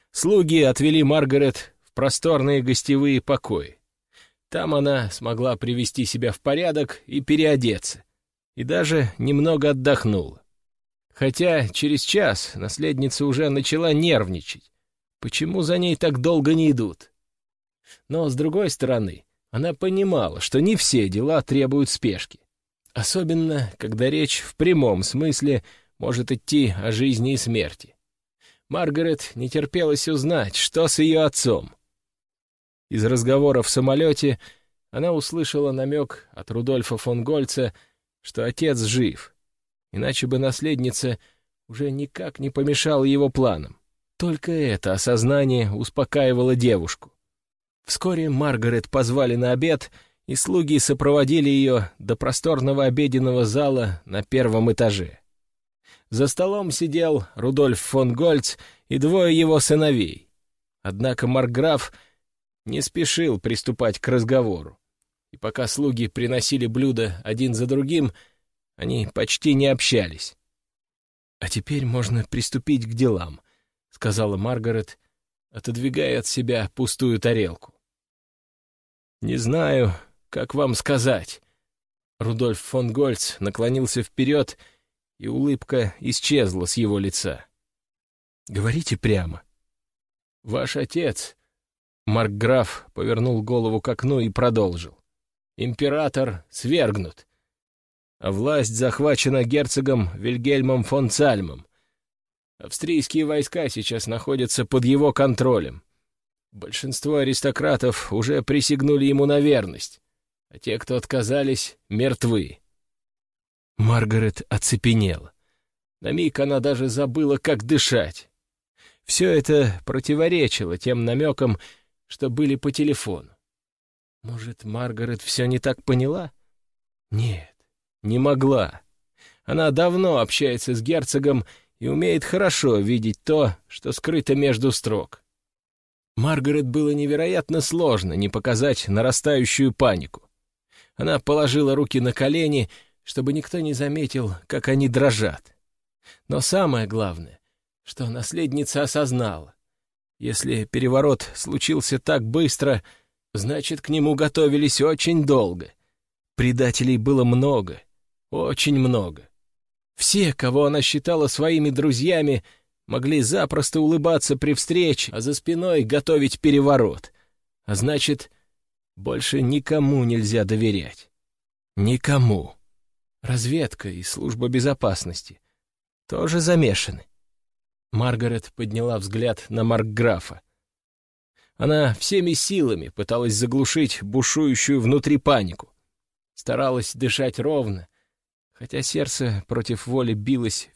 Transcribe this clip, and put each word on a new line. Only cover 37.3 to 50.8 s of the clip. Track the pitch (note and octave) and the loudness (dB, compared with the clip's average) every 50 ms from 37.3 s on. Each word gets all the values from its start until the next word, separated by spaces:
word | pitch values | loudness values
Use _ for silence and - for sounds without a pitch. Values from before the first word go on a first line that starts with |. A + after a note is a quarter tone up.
| D#3 D3 C3+ - - C3+ B2+ G#2+ - _ _ _ _ _ _ _ _ _ - | 0 0 -2 -2 -2 -2 -2 -4 -4 _ _ _ _ _ _ _ _ _ -20
что | - - A2+ A2+ | -12 -8 -6 -4
отец | A#2+ A#2 - D#3+ D#3 C#3 A#2+ | -4 -4 -2 0 0 0 0
жив — | A2+ G#2 A2+ B2+ B2 F2+ - - - - _ _ _ _ _ _ _ _ _ _ _ _ - | 0 0 0 2 0 0 0 -4 -10 -20 _ _ _ _ _ _ _ _ _ _ _ _ -8
иначе | G2 A2+ C3+ C3+ - C3 | -6 -4 -4 -2 -2 -2
бы | B2 C3 B2+ | -2 0 0
наследница | C3+ C3+ B2 - D3+ D#3 D3+ B2+ B2+ B2+ B2 - - B2+ A#2 - _ _ _ _ _ _ _ _ _ - | 0 -2 -2 -2 -2 -2 -2 -2 -2 -2 -4 -4 -4 -4 -4 -6 _ _ _ _ _ _ _ _ _ -14
уже | A#2 A2+ C#3+ C#3+ | -10 -6 -6 -4
никак | C3+ C#3 C#3+ C#3 - - - D3+ - - | -4 -6 -8 -8 -10 -10 -12 -12 -10 -8
не | C3+ C#3 | -8 -6
помешала | - C#3 C#3 D3 C#3+ - - D#3+ D3+ C#3 C3+ | -2 -2 0 0 0 0 0 2 2 2 2
его | C#3 C#3 C#3 C#3+ C3+ | 2 4 2 2 2
планам. | - C3 C3 A#2 F#2 D#2 C#2+ B1 - _ _ _ _ _ _ _ _ | 2 2 2 2 0 -2 -6 -10 -16 _ _ _ _ _ _ _ _
Только | - F3 F3 D#3+ D3+ - F3 E3 | -6 -4 -4 -4 -4 -4 -4 -2
это | D#3+ D3 B2+ G#2 F#2+ - G2 F#2+ | -2 0 0 -2 -2 -2 -2 -2
осознание | F#2+ - B2+ B2 A2+ A2+ B2+ C#3 C#3+ C#3 C3+ B2+ B2 A2+ G2+ G2+ | -2 0 0 2 2 2 2 2 2 2 2 2 0 0 -2 -2
успокаивало | G#2 A#2 - - - C3 - - D3 C3+ C3 B2+ B2 B2+ B2+ B2+ | -4 -6 -6 -4 -4 -4 -2 0 2 2 2 2 2 2 2 2
девушку. | B2 B2 A#2+ A2 F#2 E2 D#2+ - - - - _ _ _ _ _ _ _ _ _ _ _ _ _ _ _ | 4 4 4 2 2 0 -4 -8 -10 -14 -20 _ _ _ _ _ _ _ _ _ _ _ _ _ _ _
Вскоре | - - - - F#3 F3+ E3 D#3+ D#3 | -8 -6 -4 -2 -2 -2 0 0 0
Маргарет | C#3 C3 D3 D3 C3 A2+ A2+ A#2 A#2 A#2 - - | 0 0 0 0 0 0 0 0 0 0 -2 -2
позвали | - C3+ B2 A#2 B2+ C#3 C3+ B2 A#2 | 0 0 0 2 2 2 2 2 2
на | A#2 B2 B2 B2 | 0 0 0 0
обед, | B2 C#3+ E3 D#3+ - - - - - _ _ _ _ _ | 2 2 0 0 0 -4 -8 -20 -20 _ _ _ _ _
и | - C3 | -8 -4
слуги | C3 - F3+ F#3 F3+ E3 C#3+ D3+ | -4 -2 0 0 0 2 2 2
сопроводили | C#3 | 2